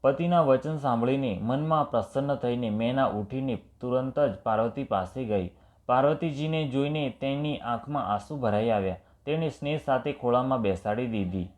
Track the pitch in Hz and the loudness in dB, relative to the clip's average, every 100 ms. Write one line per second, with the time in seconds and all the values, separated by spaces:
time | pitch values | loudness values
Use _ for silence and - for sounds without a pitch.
0 | 135 135 170 175 151 131 147 156 139 120 | 2 2 2 4 6 4 2 -2 0 2
1 | 117 139 135 - 104 131 156 156 - 117 | 2 2 0 -2 -2 -2 2 2 2 0
2 | 107 135 139 139 123 120 120 107 117 131 | -2 -2 -2 0 0 -2 -2 0 0 2
3 | 131 104 104 131 135 110 - _ 127 127 | 0 0 -4 -4 -4 -4 -8 _ -2 -2
4 | 131 127 143 98 - 110 113 110 135 101 | 0 0 0 0 -2 0 0 -2 -2 -2
5 | 92 131 123 104 87 - - _ - 127 | -2 -6 -2 -2 -2 -8 -20 _ 0 4
6 | 143 151 170 139 156 160 151 131 143 156 | 4 2 -2 -2 -2 0 0 0 0 0
7 | 143 120 135 139 151 151 - 117 123 147 | -4 -4 -4 -2 -2 -4 -4 -6 -4 -4
8 | 98 104 - 147 120 104 113 110 95 90 | 0 -2 -2 -4 0 2 2 2 0 -4
9 | - _ - 156 147 139 143 151 - 131 | -10 _ -4 -2 -2 -4 -4 -4 0 0
10 | 147 139 123 120 127 131 104 90 107 107 | 0 -4 2 2 2 2 2 0 -2 -2
11 | 123 110 92 95 90 | -2 -2 -2 -2 -6